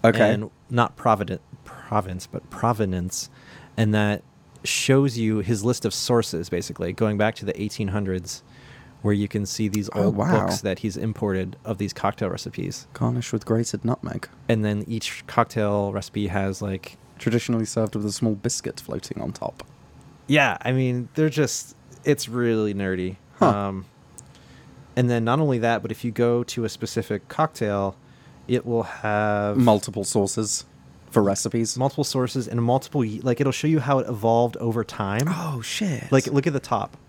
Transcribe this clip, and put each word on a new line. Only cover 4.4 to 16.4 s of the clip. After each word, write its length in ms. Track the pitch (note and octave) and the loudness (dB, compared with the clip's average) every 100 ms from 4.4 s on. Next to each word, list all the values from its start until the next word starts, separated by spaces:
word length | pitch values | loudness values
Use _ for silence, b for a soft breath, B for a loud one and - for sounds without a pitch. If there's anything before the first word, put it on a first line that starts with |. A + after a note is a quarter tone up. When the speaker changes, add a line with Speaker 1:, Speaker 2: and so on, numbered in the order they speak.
| _ - | _ -12
Speaker 2:
shows 540 | - - - C3+ C#3 A#2 | -4 -2 4 6 4 2
you 200 | A2 G#2+ | 0 0
his 260 | F#2 A2+ | 0 0
list 200 | A2 B2+ | 2 0
of 80 | A2 | -2
sources, 560 | - - A#2+ A2 E2 - | -4 2 2 2 -4 -4
basically, 440 | F2 - - F2 | -4 -6 -6 -6
going 260 | F#2 A2 G#2 | 0 0 2
back 160 | G#2+ - | 0 0
to 80 | |
the 160 | G2 - | -6 -4
eighteen 280 | G#2 - G2+ | -6 -4 -4
hundreds, 540 | G#2+ G2 F#2 F2 - - B B B B B | -2 -2 -4 -6 -14 -16 B B B B B
where 120 | G#2 | 0
you 120 | G#2 G2+ | 2 0
can 180 | G#2+ | -2
see 220 | G2 - G#2+ | -4 -2 -2
these 240 | G#2 G2+ | 0 -2
Speaker 1:
Oh, 100 | G#2 | 2
Speaker 2:
old 120 | - G2+ | 2 2
Speaker 1:
wow. 300 | D3+ F3+ F#2 | 2 4 2
Speaker 2:
books 140 | F#2 | 0
that 200 | G2+ F#2+ | -2 -2
he's 160 | A2 F2+ | -4 -2
imported 600 | A2 G#2 G#2 F#2+ F#2 - | -4 -2 -2 -2 -4 -8
of 140 | - G2 | -8 -4
these 140 | G2+ | -4
cocktail 380 | - G2+ - - | -2 -2 -2 -4
recipes. 560 | F#2 - - - - - | -4 -8 -8 -8 -8 -14
Speaker 1:
Garnish 380 | - A#2+ B2 A#2 | -2 -2 0 -2
with 120 | A2+ | -6
grated 400 | - A2+ A#2 - | 0 0 0 -2
nutmeg. 440 | A2+ - - - - - - | -2 -2 -4 -8 -10 -10 0
Speaker 2:
And 160 | A2+ | 2
then 200 | G#2+ G#2 - | 2 -2 -4
each 400 | A2+ - - - | -6 -6 -10 -2
cocktail 680 | - A#2 A2+ G#2 G#2 G2+ | 0 2 2 0 0 0
recipe 360 | G2+ - - G2+ | -4 -6 -4 -2
has, 340 | G2 | -2